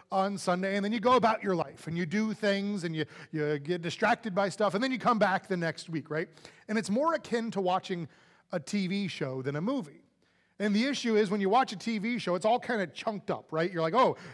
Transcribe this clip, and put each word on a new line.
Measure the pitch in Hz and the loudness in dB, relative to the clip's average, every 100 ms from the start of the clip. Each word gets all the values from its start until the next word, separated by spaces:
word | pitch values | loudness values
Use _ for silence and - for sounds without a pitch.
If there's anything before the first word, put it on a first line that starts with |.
| - | -4
on | 190 196 196 | 0 0 0
Sunday, | - 180 190 202 | 0 0 0 0
and | 202 | 0
then | |
you | 226 | 2
go | 240 254 | 4 6
about | 220 - | 4 2
your | 202 | 0
life, | 175 143 - - | 0 -2 -8 -6
and | 170 | -4
you | 175 | -2
do | 202 220 | 0 0
things, | 196 208 196 202 208 170 | 0 0 0 0 -4 -4
and | 160 | -4
you, | 151 - - | -6 -8 -8
you | 156 147 151 | -4 0 -2
get | 143 180 | -2 -4
distracted | 170 - 214 233 220 | -4 0 2 2 0
by | 185 196 | 0 0
stuff, | - 208 | 2 0
and | 190 | 2
then | 262 | 0
you | 254 | 0
come | 226 226 | 2 4
back | 196 185 - | 4 2 -2
the | 180 | -2
next | 165 151 - | -2 -4 -6
week, | 160 - | -8 -4
right? | 151 - - - - - | -4 -6 -10 -20 -18 -6
And | 220 | -4
it's | 190 | 0
more | 220 320 311 | 0 2 0
akin | - 233 226 | 0 -4 -2
to | 196 | -2
watching | 180 180 - 175 156 _ _ _ - | 0 0 -2 -6 -8 _ _ _ -8
a | 180 | -8
T | - 202 185 | -4 -2 0
V | 202 190 | -2 -4
show | - 139 131 | -4 -6 -4
than | 131 147 | -4 -2
a | |
movie. | 196 277 147 - _ _ _ _ _ - | -2 -2 -4 -12 _ _ _ _ _ -4
And | 214 | 0
the | 208 269 | 2 2
issue | 269 233 214 | 0 2 4
is, | 208 | 4
when | 208 | 2
you | 190 | 4
watch | 240 262 | 4 2
a | 196 | -2
T | 226 220 | -4 -2
V | 220 240 | -2 -2
show, | 180 180 | -2 0
it's | 214 | 2
all | 240 | 2
kinda | - 233 175 | 0 -2 -2
chunked | - 220 208 - | -4 -6 -6 -4
up, | 123 - | -6 -4
right? | 156 180 | -2 -2
You're | 175 | 0
like, | 160 | 2
"Oh, | 226 214 131 - | 4 4 2 -8